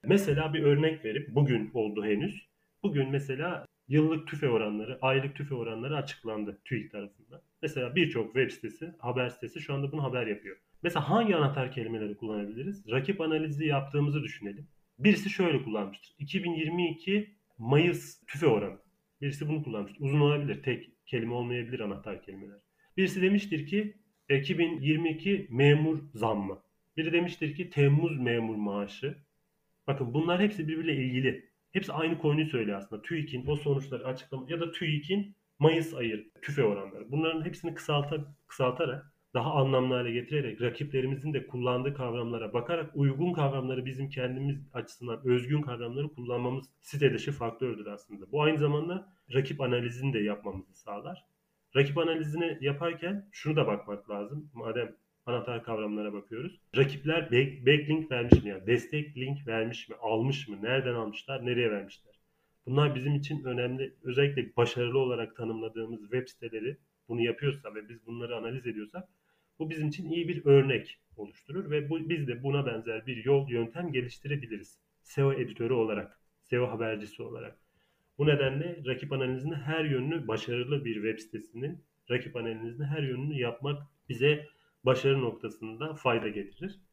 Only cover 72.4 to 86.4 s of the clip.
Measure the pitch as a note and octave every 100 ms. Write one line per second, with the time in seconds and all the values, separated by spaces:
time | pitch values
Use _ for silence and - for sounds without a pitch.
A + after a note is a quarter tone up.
72.4 | C3+ C#3+ B2+ A2+ A2+ A2 A#2 A#2 A2+ C#3
73.4 | C3+ A#2 A2+ E3 F3 B2+ A#2+ - C#3+ C#3+
74.4 | A#2 G#2 - - _ _ _ - C#3 C3+
75.4 | A2+ - A#2 B2+ A2 G2+ F2+ _ _ _
76.4 | _ B2 B2 A2+ A2+ G#2+ G#2+ - A2+ -
77.4 | - - _ _ _ _ _ - D3 C#3
78.4 | C3+ C#3 E3+ E3+ C3 B2+ C#3+ C3+ B2+ B2+
79.4 | D3 D#3 C3+ D#3+ D#3 C3 C3+ E3 A2+ G#2+
80.4 | - B2 B2 C#3+ A#2 G#2+ G#2+ A2 - G#2+
81.4 | - A2+ C#3 F3+ _ _ _ B2 C3 B2
82.4 | A2+ A2 A#2 A#2+ C#3+ D#3 C#3 B2 C#3+ D3
83.4 | A#2+ - C#3 C#3+ - _ _ A#2 C#3 D3+
84.4 | D3 _ _ _ B2+ B2+ C#3 C3+ A#2+ G#2+
85.4 | A2+ - A2+ A2+ D#3 D#3 C3 A2+ G#2+ G#2